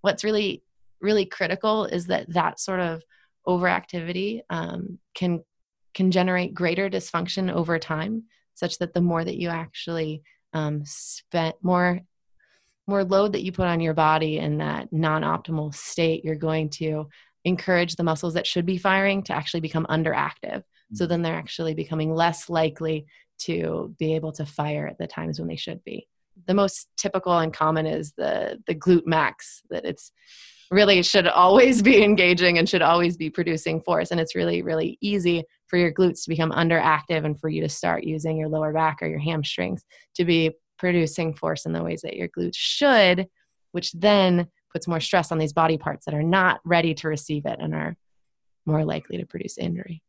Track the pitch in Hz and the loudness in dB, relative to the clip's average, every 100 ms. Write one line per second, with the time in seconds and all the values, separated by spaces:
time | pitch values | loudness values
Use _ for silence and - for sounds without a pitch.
0 | 202 196 214 214 202 - _ _ _ _ | 0 0 0 0 -2 -6 _ _ _ _
1 | 196 214 190 - 175 185 220 214 202 175 | 0 0 0 -4 -4 0 0 0 -2 -4
2 | 175 185 - 170 170 - - 185 175 165 | -2 -4 0 -2 -2 -4 -6 -2 -2 -4
3 | _ _ _ _ - 180 180 180 - 175 | _ _ _ _ -2 0 2 0 -4 -10
4 | 165 175 202 226 - 170 170 175 190 180 | -6 -4 -4 -6 -8 -8 -6 -8 -10 -14
5 | _ - 180 170 - _ _ _ _ - | _ -4 -2 -2 -6 _ _ _ _ 0
6 | 185 185 180 180 180 190 170 175 196 190 | 2 4 2 0 -2 -2 -2 0 -2 -4
7 | 180 165 175 - 185 170 165 165 - 156 | -4 -6 -4 -4 -2 -2 -2 -2 -2 -6
8 | 175 226 226 _ _ - 175 - 175 180 | -4 -6 -10 _ _ -8 -8 -6 -4 0
9 | 175 165 165 - 175 165 165 - - 165 | 2 0 -2 -4 -4 -6 -8 -12 -8 -6
10 | 156 156 _ _ _ 160 151 151 147 - | -6 -8 _ _ _ -4 -2 -4 -8 -12
11 | - - _ 175 160 - 180 180 180 180 | -14 -14 _ -2 -2 -2 0 2 2 0
12 | - _ _ _ _ _ _ _ - 196 | -6 _ _ _ _ _ _ _ -2 -2
13 | 185 190 208 196 185 180 180 170 165 160 | 2 2 2 0 -6 -2 0 0 0 2
14 | 156 156 156 156 156 151 156 151 - 156 | 4 4 0 -2 -2 -2 -2 -6 -4 0
15 | 160 156 156 160 - 160 151 143 - - | 2 0 0 -2 -2 -4 -4 -8 -10 -2
16 | 165 160 156 156 160 160 156 151 156 151 | 0 0 -4 -4 -2 -2 -4 -4 -4 -4
17 | 151 _ _ _ 175 180 190 180 175 165 | -8 _ _ _ -4 -2 2 2 0 -2
18 | 170 156 175 165 - 175 170 185 190 190 | -2 -2 -2 -4 -2 -2 -2 -2 2 2
19 | 196 196 190 151 156 170 160 160 160 160 | 2 0 -4 -6 -4 -6 -4 -4 0 0
20 | 160 139 143 - - - - _ _ 214 | 0 -2 -4 -6 -10 -10 -12 _ _ -6
21 | 170 170 165 165 156 - 165 156 160 156 | -2 0 -2 -4 -8 -6 -6 -4 -6 -4
22 | 156 160 165 165 - 170 160 151 160 156 | -2 2 0 0 -2 0 0 0 -4 -4
23 | 151 _ _ _ - 170 160 160 - - | -8 _ _ _ -6 -4 -2 -4 -8 -4
24 | 156 160 156 151 147 - 151 147 147 - | -2 -2 -4 -8 -8 -6 -4 -4 -6 -8
25 | 170 - 165 156 - 160 - 175 - - | -10 -8 -8 -6 -8 -8 -10 -12 -12 -16
26 | - _ _ _ 175 196 196 - - - | -16 _ _ _ -2 2 2 -2 -14 -6
27 | 202 190 185 170 160 - 156 160 156 156 | -2 0 2 2 2 0 0 2 -2 -4
28 | 151 - - - - - - 156 185 175 | -8 -4 -2 -2 -4 -8 -6 -2 4 4
29 | 170 160 139 - - - _ 85 - - | 4 2 0 -4 -20 -20 _ -8 -6 -10
30 | - _ _ - - _ _ 185 202 185 | -14 _ _ -20 -20 _ _ 4 6 6
31 | 175 208 175 - 185 233 247 240 202 208 | 6 4 4 6 8 10 8 8 8 8
32 | 208 202 180 175 180 170 160 185 160 170 | 8 6 6 6 4 4 2 4 4 6
33 | 175 170 160 160 175 160 165 160 - 165 | 2 0 -4 -2 -2 -2 -2 -4 0 0
34 | 175 175 160 180 170 170 175 160 165 - | 0 -2 -2 -2 0 -2 -2 -2 -4 -4
35 | 202 202 175 170 160 _ _ 175 175 160 | -2 0 2 0 -4 _ _ 2 2 4
36 | 180 165 - 160 160 151 170 165 160 151 | 2 2 -4 0 0 2 2 4 4 2
37 | - 165 151 147 160 156 160 - 175 165 | 0 -2 -2 -4 -4 -2 -4 -2 -2 -2
38 | - 156 160 160 156 156 156 156 160 151 | -2 -4 -4 -4 -2 -2 -2 0 0 -2
39 | 170 151 147 160 143 - 90 90 _ - | -6 -4 -2 -2 -4 -4 -4 -6 _ -20
40 | _ - 175 165 160 160 _ _ 180 175 | _ -2 2 4 2 -2 _ _ 0 2
41 | 156 - 165 147 160 160 165 165 165 160 | 0 -2 -4 -2 -4 -4 -4 -4 -4 -6
42 | 165 - 175 175 175 - - - 285 240 | -8 -8 -8 -6 -6 -4 -6 0 4 6
43 | 190 180 185 _ _ _ _ 175 - 170 | 6 4 -2 _ _ _ _ -8 -8 0
44 | 202 202 185 175 175 _ _ 165 175 165 | 4 6 6 4 0 _ _ -8 -4 -4
45 | - 190 160 160 156 147 160 160 - 147 | 2 0 2 -2 0 2 2 2 -2 -6
46 | - 151 160 190 185 - 165 170 165 151 | -6 -2 2 4 4 0 2 2 2 -2
47 | 160 151 - 151 143 - 160 156 156 170 | -4 -6 -4 -6 -4 -6 -6 -4 -6 -8
48 | _ _ _ _ _ _ - 151 156 156 | _ _ _ _ _ _ -2 0 0 -4
49 | - 175 175 - - - 175 170 185 160 | -6 -10 -8 -10 -12 -8 -6 -6 -10 -16